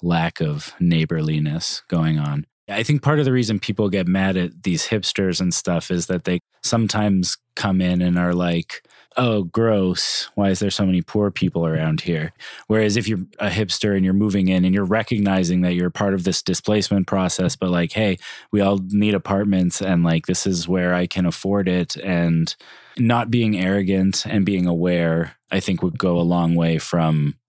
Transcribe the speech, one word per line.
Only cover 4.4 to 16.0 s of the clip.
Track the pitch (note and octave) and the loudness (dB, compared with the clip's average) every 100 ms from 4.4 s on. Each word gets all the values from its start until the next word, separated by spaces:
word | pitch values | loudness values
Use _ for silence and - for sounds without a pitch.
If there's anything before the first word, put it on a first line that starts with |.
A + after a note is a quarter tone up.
| F2+ - | -2 -4
these | F#2+ E2 - | -2 -2 0
hipsters | A2 F#2 - F#2+ F2 | -2 -2 -2 0 0
and | F#2 | -2
stuff | E2+ - E2+ - | -2 -2 -2 -2
is | F2+ E2+ | -4 -2
that | F2+ | -4
they | F2 F2+ - _ | -2 -4 -6 _
sometimes | - A#2 A2 G#2+ G#2 F#2+ F2+ - _ - | -2 0 0 0 2 2 0 -4 _ -4
come | G#2 F#2 | 0 2
in | F2+ F2+ | 2 2
and | F2+ F2 | 2 2
are | F2 | 0
like, | F2 F2 E2+ E2+ - - - _ - | 0 0 -2 -4 -12 -18 -20 _ -2
"Oh, | B2 G#2+ | 0 0
gross. | F2 A2+ A2+ G#2+ F#2 F2+ - - - - | -2 0 2 2 2 0 -2 -4 -6 -2
Why | G2 | 0
is | F#2 | 0
there | G2+ | 0
so | - G2 | 0 2
many | F#2 | 2
poor | E2+ G#2+ G#2 | 0 0 0
people | - F2+ E2+ E2 | 0 -2 0 0
around | D#2 D#2+ D#2 | 0 0 -2
here?" | - E2 D#2+ - - - - | -2 -4 -4 -10 -18 -18 -2
Whereas | A2 G#2+ G#2 | 0 2 0
if | G#2 | -2
you're | G#2+ F#2+ - | -4 -6 -6
a | G#2 | -4
hipster | F2 G#2 - G#2+ G2 | -2 -2 -2 0 2
and | F#2 | 2
you're | F#2+ | 2
moving | G#2+ G2 F#2+ | 2 2 2
in | F#2 F#2 | 2 2
and | |
you're | F#2+ F#2+ | 2 2
recognizing | G#2+ - A2+ G2 F#2+ F2 F2+ | 0 0 0 2 2 2 2
that | F2+ F2 | 0 0
you're | F2+ | -2
part | - | -2